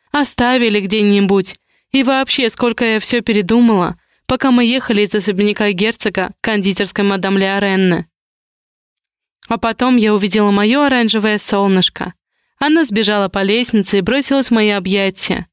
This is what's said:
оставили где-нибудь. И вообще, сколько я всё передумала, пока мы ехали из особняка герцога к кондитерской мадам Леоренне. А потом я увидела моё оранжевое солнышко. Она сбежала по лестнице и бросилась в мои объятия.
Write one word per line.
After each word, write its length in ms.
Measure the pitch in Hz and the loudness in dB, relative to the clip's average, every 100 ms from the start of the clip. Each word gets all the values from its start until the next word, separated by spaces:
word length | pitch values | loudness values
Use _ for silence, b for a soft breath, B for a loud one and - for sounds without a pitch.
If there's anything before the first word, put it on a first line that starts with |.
| _ | _
оставили 680 | 294 269 - 247 254 233 208 | -4 -4 -2 0 0 0 -2
где-нибудь. 760 | 190 214 208 202 196 196 190 - _ _ _ | -2 0 2 2 2 0 -2 -8 _ _ _
И 100 | 269 | -2
вообще, 460 | 254 269 269 - 233 | 0 0 0 -2 -2
сколько 340 | - 240 226 | -2 -2 -2
я 160 | 233 220 | -2 -2
всё 220 | - 240 | -2 -2
передумала, 760 | - 214 180 226 240 208 175 170 _ _ - | 0 0 2 4 4 2 0 -6 _ _ -6
пока 240 | 254 269 | -2 2
мы 140 | 240 233 | 2 2
ехали 380 | 254 - 208 | 0 -2 -2
из 120 | 208 214 | 0 -2
особняка 560 | 190 190 208 202 208 | -2 0 0 0 -2
герцога 640 | 180 214 233 214 190 180 - | 0 -2 -2 -6 -4 -6 -6
к 20 | |
кондитерской 640 | - 208 190 185 196 - 202 | -4 -2 -2 -2 -4 -2 -2
мадам 320 | 196 190 196 | 0 -2 0
Леоренне. 720 | 190 196 202 190 190 165 160 _ _ _ _ _ _ _ _ _ _ _ _ _ - | 0 0 0 2 2 0 -4 _ _ _ _ _ _ _ _ _ _ _ _ _ -8
А 100 | 226 | -4
потом 380 | 233 226 247 247 | -4 -2 2 2
я 180 | 214 | 4
увидела 380 | 208 202 208 208 | 2 2 2 2
моё 320 | 202 214 269 | 2 2 2
оранжевое 540 | 285 254 226 214 214 214 | 2 2 2 0 0 -2
солнышко. 760 | - 202 196 190 175 - - - _ _ _ - | -2 0 2 2 0 -4 -12 -12 _ _ _ -4
Она 240 | 285 320 | 0 2
сбежала 460 | 277 208 208 208 196 | 2 0 0 0 -2
по 140 | 196 | -2
лестнице 560 | 196 226 247 214 196 196 | 0 0 0 0 0 0
и 20 | |
бросилась 480 | 185 269 262 277 254 | 0 0 0 0 2
в 40 | |
мои 180 | 226 214 | 2 2
объятия. 760 | 202 185 196 196 196 - - - | 0 -2 -2 -2 -4 -4 -6 -8